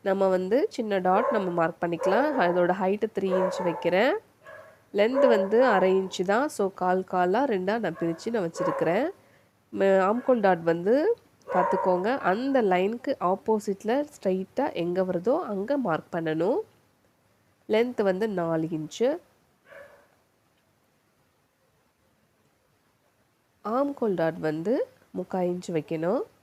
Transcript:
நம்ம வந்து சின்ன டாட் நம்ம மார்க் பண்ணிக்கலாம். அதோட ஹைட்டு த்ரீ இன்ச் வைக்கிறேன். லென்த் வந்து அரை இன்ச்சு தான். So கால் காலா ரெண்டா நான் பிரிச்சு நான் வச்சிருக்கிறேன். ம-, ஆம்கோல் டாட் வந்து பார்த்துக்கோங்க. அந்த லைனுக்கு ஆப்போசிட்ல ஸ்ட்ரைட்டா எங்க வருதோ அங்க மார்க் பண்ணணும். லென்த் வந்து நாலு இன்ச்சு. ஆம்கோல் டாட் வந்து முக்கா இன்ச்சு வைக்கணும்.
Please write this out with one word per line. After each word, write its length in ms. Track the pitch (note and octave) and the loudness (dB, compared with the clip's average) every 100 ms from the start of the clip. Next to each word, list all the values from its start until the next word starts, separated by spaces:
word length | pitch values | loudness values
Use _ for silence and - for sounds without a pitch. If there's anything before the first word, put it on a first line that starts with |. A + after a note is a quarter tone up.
| G3+ | -2
நம்ம 220 | F#3+ F#3+ | 2 2
வந்து 300 | F#3 F#3 A#3+ G#4 | 2 2 0 0
சின்ன 300 | - A3 G3 | -2 -2 0
டாட் 300 | F#3 F#3+ C4 | 2 2 2
நம்ம 180 | A3+ F#3 | 0 0
மார்க் 280 | F3 E3 - | 0 0 -2
பண்ணிக்கலாம். 480 | E3+ E3 F#3+ G#3 D4 C4 | -4 -2 0 2 2 2
அதோட 340 | F3+ F3 F3 | 2 2 2
ஹைட்டு 340 | F#3 F#3+ G#3 G#3+ | 2 0 -2 -4
த்ரீ 180 | - F#3+ | -2 -2
இன்ச் 260 | F#3 F#3 - | 0 0 -2
வைக்கிறேன். 520 | F#3 D#3+ E3+ F3 B3+ G#4 _ _ - - - - _ | -4 -2 0 2 2 0 _ _ -20 -20 -20 -20 _
லென்த் 320 | G3+ A3 C4+ C#4 | 0 2 4 4
வந்து 300 | G#3+ G3 A3 C4 | 4 2 2 4
அரை 220 | G3 F#3 | 4 4
இன்ச்சு 300 | F#3+ F#3+ - F#3 | 2 -2 -4 0
தான். 200 | G#3+ D4+ | 0 0
So 160 | - F#3+ | -2 -4
கால் 280 | - F3+ F#3 F#3 | -2 -2 0 -2
காலா 360 | F#3 F3+ G#3 C#4 | 0 2 2 0
ரெண்டா 300 | G3 F#3 A3+ | 0 -2 -2
நான் 200 | G3 E3 | -2 -2
பிரிச்சு 340 | E3+ E3 A3 | -4 -4 -4
நான் 120 | A#3 E3 | -4 -4
வச்சிருக்கிறேன். 600 | - - C5+ D#3+ F#3 D#4 - _ _ _ _ _ | -4 -4 0 0 0 -2 -6 _ _ _ _ _
ம-, 260 | G3+ G3 F#3+ | 0 2 4
ஆம்கோல் 400 | F#3+ A#3 B3+ B3 | 2 0 2 4
டாட் 200 | G3 F3 | 4 2
வந்து 320 | E3+ E3+ F3+ C4 F#4 A#4 _ _ - | 0 0 2 2 2 -2 _ _ -2
பார்த்துக்கோங்க. 640 | F3+ - - F#3+ F3+ G3 C4+ F3+ | 0 2 0 2 2 0 0 0
அந்த 320 | G3 C4+ C4+ | 0 0 2
லைனுக்கு 480 | G#3 F3+ G3 A#3 - C4 F3+ | 4 2 0 -2 -6 -2 -2
ஆப்போசிட்ல 680 | G3 - A3 G#3 G3 G#3 C4 D4 | -2 0 -2 -2 -6 -2 -2 -2
ஸ்ட்ரைட்டா 580 | - G3 F#3 F#3+ - C#4+ - | -4 -2 -2 -4 -4 -4 -2
எங்க 240 | E3+ F3+ | -2 -2
வருதோ 320 | F#3 F3+ F#3 D4+ D4 | -2 -2 0 -2 -2
அங்க 300 | G3+ G#3+ C#4+ | -6 -2 -2
மார்க் 320 | A3 D#3 - | 0 -2 -4
பண்ணணும். 480 | F3 D#3+ D#3 F3 E4 A4 _ _ _ _ _ _ _ _ _ - | -6 -2 0 0 0 -4 _ _ _ _ _ _ _ _ _ -2
லென்த் 320 | G#3+ B3 A#3+ | 0 0 0
வந்து 240 | G3+ F#3 A3 | 0 0 -2
நாலு 340 | F#3 E3 E3 E3 | -2 0 -2 -2
இன்ச்சு. 380 | D#3+ D3+ - A#3+ E4+ _ _ _ _ _ - - - _ _ _ _ _ _ _ _ _ _ _ _ _ _ _ _ _ _ _ _ _ _ _ _ _ _ _ _ _ _ _ _ _ _ _ _ G#3 | -4 -8 -2 -2 -2 _ _ _ _ _ -20 -20 -20 _ _ _ _ _ _ _ _ _ _ _ _ _ _ _ _ _ _ _ _ _ _ _ _ _ _ _ _ _ _ _ _ _ _ _ _ -4
ஆம்கோல் 480 | A#3+ C#4+ C#4 A3+ F3+ | -2 -2 -2 -2 0
டாட் 220 | E3 E3+ | -2 -2
வந்து 320 | D#3 D#3 F3+ C#4 C5 _ _ | -4 -4 -2 -2 -2 _ _
முக்கா 260 | F#3 F#3 F#3+ | -10 -6 -2
இன்ச்சு 280 | F3+ F3+ F3 | -2 -4 -4
வைக்கணும். 480 | E3 D3 E3 E3 B3 A4+ _ | -6 -4 -4 -2 -2 -4 _